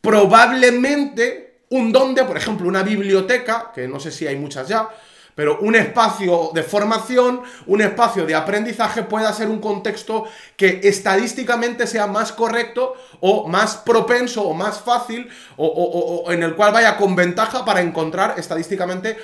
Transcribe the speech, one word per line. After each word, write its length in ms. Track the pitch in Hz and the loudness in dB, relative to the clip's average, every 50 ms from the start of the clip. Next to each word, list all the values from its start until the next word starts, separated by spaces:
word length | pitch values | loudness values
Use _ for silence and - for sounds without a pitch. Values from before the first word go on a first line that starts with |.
probablemente 1500 | - 220 214 208 202 165 220 226 240 240 262 262 247 247 240 247 254 277 294 285 277 277 - 226 240 254 - - - - _ _ _ _ | 0 4 6 6 8 8 8 8 8 6 6 6 6 6 6 4 2 2 2 0 0 -2 0 -2 -2 -2 -2 -6 -14 -20 _ _ _ _
un 220 | 254 262 226 226 | -2 0 2 2
dónde, 320 | 220 262 269 262 254 262 254 | 4 4 2 2 2 0 0
por 120 | - 160 | 0 -2
ejemplo, 320 | 151 - 226 208 175 175 180 | -4 -4 -4 -4 -2 -2 -2
una 140 | 185 190 | 0 0
biblioteca, 920 | 190 208 214 196 202 196 190 190 190 190 254 240 247 220 226 233 226 - - | 0 0 0 -2 0 2 2 2 2 0 -2 -2 0 -2 -4 -4 -6 -8 -10
que 140 | 135 127 127 | -10 -10 -10
no 100 | 135 143 | -10 -10
sé 120 | 147 156 | -10 -12
si 140 | 151 - 165 | -10 -8 -6
hay 100 | 143 135 | -6 -6
muchas 320 | 139 147 143 143 135 135 160 | -6 -8 -8 -10 -10 -6 -4
ya, 200 | 220 220 220 220 - - - - - - - _ _ | -2 -2 -2 -4 -10 -16 -20 -20 -20 -20 -20 _ _
pero 240 | 147 151 147 151 - | -4 -2 0 0 0
un 140 | 202 220 233 | 0 2 2
espacio 760 | 220 - - - 240 220 208 - 208 196 180 175 170 160 160 160 | 2 2 2 2 2 2 2 0 -2 0 2 2 2 0 0 -2
de 80 | 160 | -4
formación, 800 | - - 202 208 208 220 226 214 220 - 254 247 247 247 247 247 - - - - - | -4 -2 0 0 0 0 0 -2 -2 0 2 2 2 2 0 -2 -8 -14 -18 -16 -2
un 160 | - 196 214 | 0 2 2
espacio 420 | 214 196 214 233 233 - - 190 160 | 2 0 2 2 2 2 2 -2 -2
de 100 | 156 160 | 0 0
aprendizaje 680 | 156 156 196 208 208 214 240 220 240 220 - - 233 | 0 0 -2 -2 -2 -4 -4 -2 -2 -2 -2 -2 -4
pueda 280 | 190 185 208 214 220 214 208 | -6 -4 -4 -2 -2 -2 -2
ser 140 | 220 220 208 | -2 -4 -4
un 100 | 220 202 | -4 -4
contexto 680 | - 214 202 190 - 220 208 - - - 220 214 214 - - - - - _ | -4 -4 -6 -4 -4 -6 -6 -6 -8 -6 -6 -6 -6 -8 -14 -18 -20 -20 _
que 240 | - 196 185 185 185 196 | 2 2 2 2 4 2
estadísticamente 1000 | 202 196 - - 202 190 196 240 226 - 269 240 240 240 226 233 240 233 240 233 | 2 2 2 0 0 2 2 0 0 -4 -6 -2 -2 -2 0 -2 -2 -2 -4 -4
sea 200 | - - 220 208 | -2 -2 -2 -2
más 260 | 202 196 214 220 214 | -2 -2 -2 -4 -4
correcto 600 | - - 233 226 226 240 233 233 - 240 254 262 - - - - - _ | -2 -2 -2 0 0 -2 -4 -4 -2 -4 -4 -4 -4 -10 -16 -20 -10 _
o 260 | 180 190 214 208 139 | 2 2 2 2 0
más 300 | 156 170 196 214 214 - | 0 0 0 0 0 -4
propenso 680 | - - 233 233 226 - - 240 247 247 233 - 220 196 | -4 0 2 2 2 2 2 0 0 0 -2 -4 -4 -4
o 100 | 170 156 | -4 -4
más 260 | 165 196 214 202 - | -4 -4 -6 -6 -6
fácil 480 | - 247 240 240 240 - 226 240 247 - - - - - - - | -2 -2 -2 -2 -2 -6 -10 -10 -10 -14 -18 -20 -20 -20 -6 -2
o, 80 | 156 | -2
o, 180 | 160 156 170 175 | -2 0 0 -2
o, 380 | 170 165 175 160 165 175 170 | -2 -2 -2 -2 -2 -4 -6
o 100 | 170 175 | -4 -2
en 100 | 175 170 | -2 -2
el 120 | 170 165 160 | -2 -2 0
cual 180 | 208 208 208 | 2 2 4
vaya 240 | 214 233 226 214 - | 4 4 4 4 4
con 180 | - 202 190 185 | 2 0 2 2
ventaja 520 | 170 180 175 175 214 220 - 254 254 247 | 2 2 0 0 -2 -2 -2 -2 -4 -2
para 160 | 220 196 180 | 0 0 0
encontrar 560 | 175 165 - 165 160 160 170 185 202 233 - 180 | 0 0 -2 -4 -4 -4 -2 -2 -2 -2 -2 -6
estadísticamente 800 | 160 - 165 165 165 - 196 185 180 180 185 185 190 220 220 - | -8 -6 -6 -6 -4 -4 -4 -4 -4 -4 -4 -6 -6 -6 -8 -8